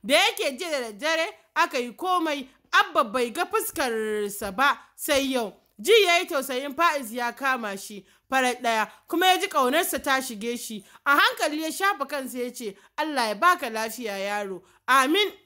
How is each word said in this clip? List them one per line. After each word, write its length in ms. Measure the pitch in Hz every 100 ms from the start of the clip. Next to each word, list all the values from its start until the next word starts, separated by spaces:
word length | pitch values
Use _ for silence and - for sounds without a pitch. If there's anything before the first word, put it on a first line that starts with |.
| 202
Da 100 | 294
yake 400 | 403 415 330 254
jiya 140 | 349
da 220 | 285 233
daddare 360 | 202 294 320 349 - _ 294
aka 240 | 330 285
yi 140 | 240
komai, 540 | - 370 359 320 285 254 _ _
Abba 320 | 370 370 330 240
bai 260 | 240 247
ga 140 | 311 359
fuskarsa 1080 | 427 - 339 269 226 220 214 208 196 202 190
ba 220 | 277 240 - -
sai 260 | - 277 269
yau. 180 | 262 214 - _ _
Ji 220 | 226 453
ya 140 | 370 339
yi 60 | 370
tausayin 500 | 302 262 254 285 269
Fa'iz 360 | 339 294 226
ya 180 | 240 240
kama 460 | 233 269 262 214 196
shi 280 | - 208 - _ _
farat 320 | 262 254 247
ɗaya, 260 | 240 220 208 - _
kuma 200 | 330 370
ya 100 | 370
ji 100 | 392
ƙaunarsa 560 | 311 247 302 349 277
ta 180 | 285 269
shige 360 | 262 214 233 240
shi. 260 | - 214 - - 285
A 120 | 285
hankali 440 | 415 494 320 302
ya 80 | 320
shafa 340 | 320 392 403 269
kansa 300 | 294 254 254
ya 140 | 247
ce, 240 | 247 226 - _ -
"Allah 300 | 311 277 220
ya 80 | 202
baka 340 | 339 359 254
lafiya 480 | 220 220 226 226 196
yaro." 440 | 196 208 202 180 _ _ -
"Amin." 440 | 262 262 370 415 -